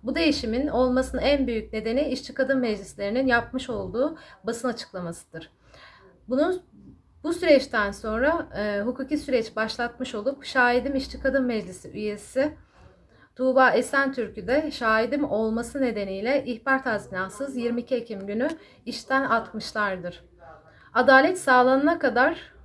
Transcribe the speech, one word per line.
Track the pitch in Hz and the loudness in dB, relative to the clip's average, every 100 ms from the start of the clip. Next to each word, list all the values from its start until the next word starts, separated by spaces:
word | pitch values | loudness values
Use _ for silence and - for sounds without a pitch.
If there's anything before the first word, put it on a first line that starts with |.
Bu | 220 | -4
değişimin | 320 330 285 233 226 294 | 0 2 0 -2 -2 0
olmasının | 240 254 247 254 254 | 2 2 2 0 0
en | 269 285 247 | 2 2 2
büyük | 220 214 | -2 -4
nedeni | 220 214 247 | -6 -2 -2
işçi | 302 254 - | 0 -4 -8
kadın | - 262 269 | -4 0 2
meclislerinin | 247 202 196 - 202 233 269 | 0 -2 -6 -8 -4 0 2
yapmış | 233 233 262 262 | 0 0 -8 -8
olduğu | 220 190 208 294 320 - - | -8 -6 -2 -2 -4 -18 -12
basın | 214 233 254 | -8 -4 -4
açıklamasıdır. | 233 - 190 175 170 - 165 160 _ _ - - - - _ - | -6 -10 -10 -10 -12 -14 -16 -18 _ _ -20 -20 -20 -20 _ -4
Bunun, | 254 330 359 - - - - _ _ | 0 2 0 -8 -20 -20 -20 _ _
bu | 311 | -6
süreçten | 339 339 277 - 226 202 | -2 6 6 6 -2 -2
sonra, | 202 220 220 269 330 302 180 | -4 -6 0 2 0 -4 -6
e, | 208 202 | -4 -2
hukuki | 214 247 269 302 | -4 -6 -4 -4
süreç | 294 254 226 - | 0 -2 -2 -4
başlatmış | 220 - 240 - 254 | -4 -4 -6 -6 -8
olup | 214 214 285 | -4 -4 -6
şahidim | - 269 240 247 262 269 | -4 2 4 4 0 -4
işçi | 269 - | -4 -4
kadın | 269 269 | 0 0
meclisi | 254 220 180 180 - | 0 -2 -6 -12 -14
üyesi | - 214 208 - 254 294 302 - _ - _ _ _ - - | -8 -6 -6 -6 -2 -2 -4 -20 _ -20 _ _ _ -20 -2
Tuğba | 262 262 254 | 2 6 6
Esentürk'ü | 190 254 277 277 269 208 - 185 | 4 2 0 0 -2 -6 -8 -2
de | 269 311 | 0 0
şahidim | - 233 220 226 277 | -2 2 2 2 0
olması | 294 208 220 226 233 285 | 0 0 0 -2 -4 -2
nedeniyle | 262 208 196 190 220 285 | -2 -2 -4 -4 0 0
ihbar | 277 226 - 269 | -2 -6 -2 0
tazminatsız | 269 208 - 185 190 - 277 254 | 0 -4 -4 -6 -6 -6 -8 -4
yirmi | 240 233 | -2 -4
iki | 240 | -2
Ekim | 247 226 202 196 | -4 -4 -10 -6
günü | 208 277 320 - - - | -2 -2 -4 -14 -16 -12
işten | - - 269 | -12 -2 0
atmışlardır. | 269 226 220 220 - 220 208 185 175 - - _ - - - - - | 2 0 -2 -10 -8 -4 -2 -4 -8 -14 -20 _ -20 -20 -20 -20 -4
Adalet | 226 214 269 311 370 | 4 8 8 8 2
sağlanana | - 254 247 269 294 339 | 4 6 6 4 4 2
kadar | 277 220 269 339 - - | 2 4 2 2 -12 -20